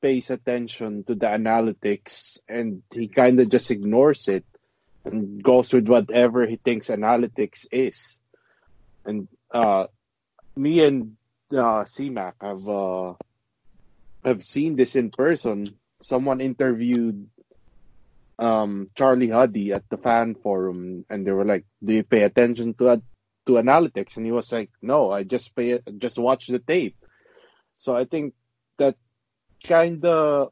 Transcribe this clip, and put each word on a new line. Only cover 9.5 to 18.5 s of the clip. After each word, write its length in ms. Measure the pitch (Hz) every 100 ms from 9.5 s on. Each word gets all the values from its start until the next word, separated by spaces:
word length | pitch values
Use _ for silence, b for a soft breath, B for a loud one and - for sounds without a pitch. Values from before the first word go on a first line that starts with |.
uh, 380 | 120 113 98 92 _ _ _ _ _ - -
me 260 | 139 165
and, 340 | 151 139 110 110 _ _ _
uh, 300 | 139 120 110
C-Mac 520 | 101 - 139 120 92 -
have, 260 | 101 95 98
uh, 480 | 101 98 92 92 87 - _ _ _ _ _ _ _ - -
have 180 | 127 -
seen 340 | - - 156 147
this 200 | 123 139
in 140 | 117
person. 680 | - 139 165 120 104 101 101 _ _
Someone 400 | - 131 135 131
interviewed, 880 | 131 123 131 117 120 123 117 101 101 _ _ _ _ _ - - _ _ _ -
um, 520 | 117